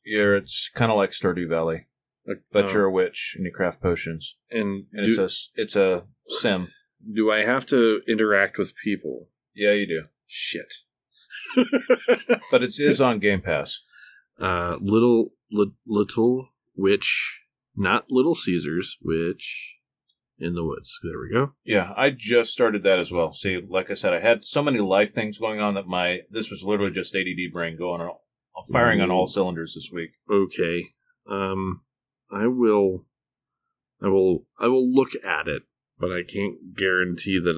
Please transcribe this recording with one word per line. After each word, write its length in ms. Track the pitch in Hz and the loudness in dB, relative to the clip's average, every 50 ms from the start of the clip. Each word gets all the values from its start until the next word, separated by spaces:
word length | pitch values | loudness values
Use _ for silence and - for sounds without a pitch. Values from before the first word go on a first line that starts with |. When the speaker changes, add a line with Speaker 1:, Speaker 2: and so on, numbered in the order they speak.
| - | -10
Speaker 1:
Yeah, 300 | 104 107 104 104 101 101 | -4 0 2 4 4 2
it's 340 | 101 98 - - - - - - | 2 0 -4 -8 -8 -8 -8 -2
kinda 180 | - 120 113 110 | 0 2 2 4
like 160 | 104 98 - | 2 2 0
Stardew 360 | - - - 92 87 87 87 80 | -2 -2 -2 -2 0 0 -2 -2
Valley, 380 | 82 82 80 82 80 80 - _ _ _ _ _ _ _ - | 0 0 0 -2 -2 -4 -8 _ _ _ _ _ _ _ -10
Speaker 2:
Like, 120 | - 101 - _ _ | -10 -10 -10 _ _
Speaker 1:
but 140 | - 104 101 98 | 0 2 2 2
Speaker 2:
uh, 40 | 95 | 2
Speaker 1:
you're 120 | 104 98 | 2 2
a 60 | 95 | 4
witch 420 | 92 92 92 87 - - - - - | 4 2 0 0 -2 -8 -12 -10 -8
and 80 | - 92 | -8 -8
you 60 | 87 | -6
craft 300 | - - 92 87 - - | -4 -2 -2 -2 -2 -2
potions. 560 | - 90 87 82 - 82 82 80 - - - _ _ - | -2 -2 -2 -2 -4 -8 -10 -10 -12 -14 -16 _ _ -8
Speaker 2:
and 360 | 117 110 104 101 98 98 - _ | -6 -4 -4 -4 -4 -8 -10 _
Speaker 1:
And 140 | - 104 101 107 | -6 -2 2 2
Speaker 2:
do 120 | 117 101 95 | 2 2 2
Speaker 1:
it's 260 | 92 - - - - - | -2 -2 -8 -12 -10 -6
a, 60 | - | -6
it's 140 | 107 104 - | -6 -2 2
a 300 | 101 98 95 92 87 - - _ _ _ | 2 4 4 2 0 -4 -10 _ _ _
sim. 420 | - - - - 117 98 92 90 87 _ _ _ _ _ _ - 110 104 | -10 -8 -4 -2 -2 -2 -2 -4 -8 _ _ _ _ _ _ -14 -6 -2
Speaker 2:
Do 180 | 107 107 107 | 0 2 2
I 120 | 107 107 104 | 2 2 2
have 200 | 113 127 139 135 | 2 0 0 0
to 340 | - 143 123 117 113 110 101 - | 2 4 4 4 4 4 2 0
interact 500 | - 113 107 110 107 104 98 98 92 - | -2 0 2 2 4 4 4 2 2 0
with 160 | - 95 - - - - | -4 -4 -4 -4 -8 -4
people? 460 | 110 101 - - 76 64 - - _ _ _ _ _ - | -4 -4 -4 -6 -10 -10 -10 -14 _ _ _ _ _ -6
Speaker 1:
Yeah, 180 | - 104 104 104 | 0 2 2 2
you 140 | 104 101 | 2 0
do. 160 | 85 82 78 76 _ _ _ _ | -2 -4 -6 -8 _ _ _ _
Speaker 2:
Shit. 460 | - - - - - - 80 - - - - _ _ _ _ _ _ _ _ _ - - - - - - | -16 -12 -10 -8 -8 -8 -8 -10 -12 -18 -20 _ _ _ _ _ _ _ _ _ -18 -18 -16 -10 -2 2
<laughs> 100 | 254 247 - 285 - - - 247 - - - 247 - - - 240 - - - | 2 2 2 0 -2 2 2 0 2 2 0 0 0 2 0 0 0 0 2
Speaker 1:
But 120 | - 123 123 | 2 2 2
it 160 | 123 - - | 2 -2 0
is 200 | 143 156 - - | 2 2 4 4
on 200 | 135 123 117 104 | 4 2 2 2
Game 220 | 98 104 98 92 | 2 0 0 0
Pass. 420 | - 92 80 73 67 - - - _ _ _ - - - - _ _ _ _ - | 0 -2 -2 -2 -2 -6 -10 -14 _ _ _ -20 -20 -20 -20 _ _ _ _ -4
Speaker 2:
Uh, 380 | - 92 90 87 87 87 82 - | -2 -2 0 0 -2 -4 -4 -4
Little, 480 | 98 98 107 113 117 123 120 113 110 - _ _ _ - | -2 2 4 4 6 6 4 4 2 0 _ _ _ -4
Li-, 220 | 107 104 101 98 - _ - | 0 0 0 0 -2 _ -8
Little 640 | 120 107 104 104 101 - 120 113 123 127 131 131 _ _ _ _ _ - | -2 0 0 0 0 0 2 2 2 2 0 -4 _ _ _ _ _ -6
Witch, 680 | - 98 95 104 98 - - - - - - - - _ _ _ _ _ _ - | 0 2 2 2 2 0 -2 -2 -2 -4 -8 -10 -14 _ _ _ _ _ _ -6
not 300 | - 98 90 104 117 - - | -2 0 0 0 0 0 0
Little 260 | 127 127 135 165 165 | 0 2 2 2 0
Caesars, 640 | - - 95 90 85 73 73 80 87 - - - _ | -2 0 -2 -2 -2 -2 -2 -4 -6 -6 -8 -12 _
Witch 720 | - 82 80 80 82 87 101 - - - - - - - - _ _ _ _ _ _ _ _ _ _ _ _ | -6 -4 -2 -2 -2 -4 -6 -6 -10 -12 -12 -12 -14 -16 -20 _ _ _ _ _ _ _ _ _ _ _ _
in 180 | - - 85 87 | -8 -6 -6 -4
the 80 | 85 82 | -4 -4
Woods. 340 | 78 - - - - - - - | -4 -6 -8 -10 -12 -12 -10 -10
There 160 | 82 80 - | -10 -10 -10
we 100 | 65 - | -6 -2
go. 220 | - 120 139 143 _ _ - | 0 0 0 -2 _ _ -4
Speaker 1:
Yeah, 300 | - - 98 90 92 - | 0 0 0 0 0 -2
I 120 | 104 131 147 | 0 0 0
just 400 | 135 117 110 107 120 127 127 - | 0 -2 -2 2 2 2 2 2
started 320 | - - 123 113 104 101 90 | 0 2 2 2 2 2 2
that 160 | 98 95 90 | 4 4 4
as 120 | 85 82 | 2 -2
well. 220 | 90 87 82 80 - | 0 -2 -2 -2 -2
See, 280 | - - 98 92 90 90 | -6 -4 -4 -4 -4 -6
like 240 | 101 87 95 90 - | -4 -4 -4 -2 -4
I 20 | 101 | -6
said, 200 | - - 95 87 | -2 0 0 0
I 60 | 82 | 2
had 220 | 95 117 117 104 - | 4 4 2 2 0
so 200 | - - 151 147 | -4 -2 0 0
many 160 | 147 131 110 | 0 0 0
life 340 | 101 92 95 101 107 104 - | 2 2 4 4 2 2 0
things 240 | 123 110 107 104 | -4 -6 -6 -6
going 220 | - 110 110 107 107 | -6 -4 -4 -2 -2
on 140 | 104 104 101 | -2 0 -2
that 120 | 98 95 | -2 -4
my, 340 | 90 92 90 90 87 90 87 - - | -4 -2 -2 0 0 -2 -4 -8 -8
this 180 | 101 110 107 - | -8 -8 -8 -8
was 140 | 101 87 92 | -10 -8 -4
literally 280 | 98 107 101 101 95 82 | -2 0 0 0 -2 -2
just 200 | 92 87 - - | -4 -6 -4 -4
A 80 | 95 95 | -4 -4
D 120 | 92 85 | -4 -4
D 140 | 87 90 87 | -6 -8 -6
brain 260 | 87 87 85 82 80 | -6 -6 -6 -6 -6
going 240 | 80 90 87 87 85 | -6 -6 -4 -4 -4
on, 140 | 85 87 - - _ _ _ _ _ _ - 82 - - | -6 -8 -10 -14 _ _ _ _ _ _ -20 -18 -10 -2
firing 300 | - 127 120 117 110 104 | 0 2 4 4 4 4
on 100 | 98 90 | 2 2
all 120 | 92 92 92 | 2 2 0
Speaker 2:
Ooh. 20 | |
Speaker 1:
cylinders 460 | - - 101 92 90 87 82 82 82 - | 0 0 -2 -2 -2 -2 -6 -10 -10 -12
this 140 | 82 - - 90 | -14 -14 -12 -10
week. 180 | 87 82 80 _ _ _ - | -10 -10 -10 _ _ _ -2
Speaker 2:
Okay. 560 | 104 101 98 87 - - 90 82 85 87 87 - _ _ _ _ _ _ _ - | 0 0 0 0 -2 -2 -2 -2 -2 -4 -6 -8 _ _ _ _ _ _ _ -8
Um, 540 | 104 98 98 95 95 95 95 95 92 - _ _ _ _ _ _ _ _ _ - | -6 -4 -4 -4 -4 -4 -4 -4 -6 -8 _ _ _ _ _ _ _ _ _ -12
I 160 | 101 101 107 | -6 -2 0
will, 580 | 123 127 127 120 110 107 104 98 95 92 90 - _ _ _ _ _ _ _ _ _ _ _ _ _ _ _ _ _ _ - | 0 2 4 4 6 6 6 4 2 0 -2 -10 _ _ _ _ _ _ _ _ _ _ _ _ _ _ _ _ _ _ -4
I 60 | 101 | -2
will, 380 | 101 95 98 92 92 90 - - _ _ - | 2 4 4 4 4 2 0 -4 _ _ -2
I 80 | - | 0
will 220 | 120 131 131 127 127 | 2 2 4 2 4
look 200 | 127 135 131 - - - - | 4 2 2 2 -2 -10 -4
at 220 | 95 85 76 78 78 | -4 -2 -2 -2 -4
it, 140 | 73 - _ _ _ _ _ _ _ - | -6 -8 _ _ _ _ _ _ _ -6
but 120 | - 90 | -4 -4
I 120 | 90 87 87 | -4 -4 -6
can't 520 | - - 101 101 98 - - - - - | -6 -4 -4 -4 -4 -6 -10 -16 -14 -6
guarantee 600 | - 95 95 92 92 90 90 87 82 - 101 95 90 | -2 0 2 2 2 2 0 -2 -4 -4 -2 0 0
that 140 | 85 87 82 | 2 0 0